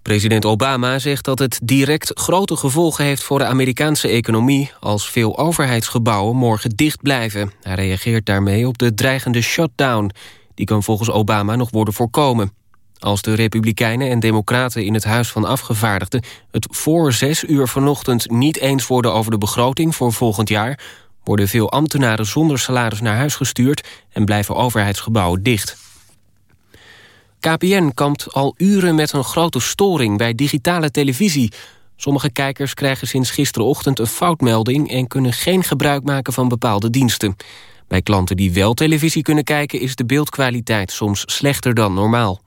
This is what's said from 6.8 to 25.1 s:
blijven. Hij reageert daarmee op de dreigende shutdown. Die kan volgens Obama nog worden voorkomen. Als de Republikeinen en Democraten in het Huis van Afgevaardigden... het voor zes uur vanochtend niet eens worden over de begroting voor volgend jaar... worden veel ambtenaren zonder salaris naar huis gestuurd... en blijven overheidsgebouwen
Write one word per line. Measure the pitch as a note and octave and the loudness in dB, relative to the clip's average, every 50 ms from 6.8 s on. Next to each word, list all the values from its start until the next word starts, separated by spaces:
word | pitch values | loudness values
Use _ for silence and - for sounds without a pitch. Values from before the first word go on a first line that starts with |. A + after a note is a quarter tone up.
| D3+ D3+ D3 - | 0 0 0 -2
blijven. | - C#3+ C#3 B2+ A2+ A2 G#2 G#2 G#2 G#2 - _ | -2 0 0 0 -2 -4 -4 -4 -6 -6 -8 _
Hij | - G#2 F#2+ | -8 -6 -4
reageert | F2+ F#2+ F#2 F#2 F#2 - A#2+ A2+ A2+ G#2 | -2 -2 -2 -2 -2 -2 0 0 0 0
daarmee | - G2+ G2 G2+ G2+ G2 A2 B2 | 0 0 2 2 2 2 2 0
op | C3 B2 | 0 0
de | - B2 A#2+ A2 | 0 0 0 2
dreigende | G#2 A#2+ C3+ C3 C3+ - B2+ A#2+ B2 | 0 0 0 0 0 -2 0 0 0
shutdown. | A2+ - - - E3 D#3 _ - C#3+ C3 A#2+ G#2+ G#2 G2 - - - - - - - _ - | 0 0 0 0 -2 -2 _ 0 0 2 2 0 -2 -4 -6 -10 -20 -20 -20 -20 -20 _ -8
Die | - G#2 | -8 -2
kan | - A2 G#2 G2+ | 0 0 0 0
volgens | - A2 G2 A#2 A#2+ | 0 -2 0 0 0
Obama | - G#2+ G#2+ G2+ A2 G#2 G2+ G#2 A2+ | 0 0 2 2 0 0 0 0 0
nog | B2 B2 A#2 | -2 -2 0
worden | - A2 G#2+ G#2+ G#2 | 0 0 0 0 0
voorkomen. | - B2 A#2 - D#3 D3 C3+ A#2+ A#2 G2+ G2 - _ _ _ - _ _ _ _ _ | -2 -2 0 2 2 2 2 2 0 -2 -2 -6 _ _ _ -20 _ _ _ _ _
Als | - G#2 G2+ G2+ | -2 -2 -2 0
de | - A#2 A2 | 0 -2 0
Republikeinen | A2 A2+ A2 G#2+ A2+ A2 A2+ G#2 - B2 A2 A2+ B2 C#3 C3 | 0 0 0 0 0 0 0 0 0 0 0 0 -2 0 0
en | B2 A#2 | 0 2
Democraten | A2 A2+ A2 A2 G2+ - B2 B2 B2+ B2 A#2 A#2+ G2+ | 2 2 2 2 0 0 0 0 0 -2 -2 -4 -2
in | G2+ A2 | 0 -2
het | A2 - | 0 0
Huis | G#2+ A2+ A#2+ A#2+ - | 0 0 0 0 0
van | - A2 G#2 | -2 -2 0
Afgevaardigden... | F2 B2+ C3 - - A#2+ G#2 A2+ A2 G2+ F#2+ - - - A#2+ A#2 - - - _ - | 0 0 -2 -2 -4 -2 0 0 0 0 -2 -2 -2 -4 -4 -4 -6 -18 -20 _ -6
het | - A#2 - - | -6 -6 -6 -6
voor | - - - D3+ D#3+ E3+ D#3+ C#3+ B2 | -10 -4 0 2 2 4 4 2 2
zes | - C3 C#3 E3 - - | 2 0 0 0 -2 0
uur | - D#3 C#3 C3+ | 0 2 2 2
vanochtend | A#2+ - C#3 C#3 C#3+ C#3+ - - - B2 A#2 - - | 0 0 0 2 2 0 0 -2 -2 0 0 0 -2
niet | A2+ A#2 C3+ D#3 D#3 | 0 2 2 2 0
eens | - - C3+ C3+ C3+ B2+ | 0 -2 0 0 0 0
worden | - C3 B2+ A#2 A#2 - | 0 0 0 2 2 0
over | A2 A2 A2 | 0 0 0
de | A2+ | -2
begroting | G#2 G#2+ G2+ - A#2 A#2+ C3 C3+ - E3 D#3+ D#3 | -2 -2 -2 0 0 0 0 0 0 -2 -2 0
voor | - B2+ A#2+ A2 | 0 -2 -2 0
volgend | - B2+ A#2 G2+ G2+ G#2+ G#2 | 0 0 0 0 0 -2 0
jaar... | G#2+ G#2 G#2+ A#2+ C#3+ - - - - - - - - - - | 0 -2 -2 -4 -6 -10 -12 -20 -20 -20 -20 -20 -20 -10 -4
worden | - G#2 G#2 G2+ | -2 0 0 0
veel | G2 - A#2 G#2+ - | 2 2 0 0 2
ambtenaren | - C3+ D#3 D3 - D3 C3+ A#2 A2 G#2+ A2 | 2 0 0 0 0 0 2 2 0 0 -4
zonder | G2+ - D3 D#3+ D#3+ C#3+ B2 | -2 0 2 2 2 2 0
salaris | - - B2+ B2 A#2+ A2+ G#2 G#2 | -2 -2 0 0 0 -2 -2 -2
naar | A#2 A2 G#2 | -2 0 0
huis | A#2 C#3 D3+ - | 0 0 -2 -2
gestuurd... | - C3+ - - - B2 C3 D3+ - - - - - _ _ | -4 -4 -4 0 2 2 2 2 0 -4 -16 -20 -20 _ _
en | - - G#2+ | -2 0 0
blijven | G2 G#2 G#2 G2 - - | 2 2 0 0 -2 0
overheidsgebouwen | - A#2+ B2+ - - G2+ G2+ G2+ - - - | 0 0 0 2 0 0 0 -2 -4 -4 -2